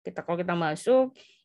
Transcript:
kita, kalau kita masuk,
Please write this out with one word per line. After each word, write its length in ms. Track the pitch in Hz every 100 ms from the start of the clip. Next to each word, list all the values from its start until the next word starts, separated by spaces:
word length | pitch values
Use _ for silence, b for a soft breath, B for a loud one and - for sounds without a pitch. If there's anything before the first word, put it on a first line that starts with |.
kita, 240 | - - -
kalau 160 | 175
kita 160 | 180 175
masuk, 560 | 160 156 - 254 262 b b b